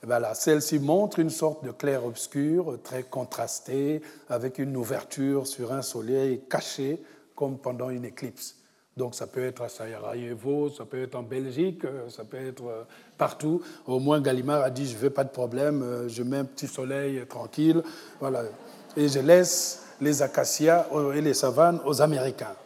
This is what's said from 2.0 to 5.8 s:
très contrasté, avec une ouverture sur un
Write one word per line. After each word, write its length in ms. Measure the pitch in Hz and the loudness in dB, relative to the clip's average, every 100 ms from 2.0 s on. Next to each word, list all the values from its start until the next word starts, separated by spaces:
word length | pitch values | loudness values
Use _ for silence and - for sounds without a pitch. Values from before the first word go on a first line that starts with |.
| 120 113 - 143 143 165 165 120 | -4 -8 -8 -2 0 0 0 -6
très 200 | - 127 | -8 -10
contrasté, 960 | 127 131 127 - 117 - - 131 143 151 156 - - | -8 -8 -8 -6 -6 -6 -4 -2 0 -2 -6 -20 -6
avec 280 | 120 127 127 | -4 -4 -4
une 180 | 139 131 | -4 -4
ouverture 680 | 113 135 - - 135 139 135 | -4 -4 -6 -2 0 0 -2
sur 280 | - 120 | -6 -6
un 100 | 135 | -6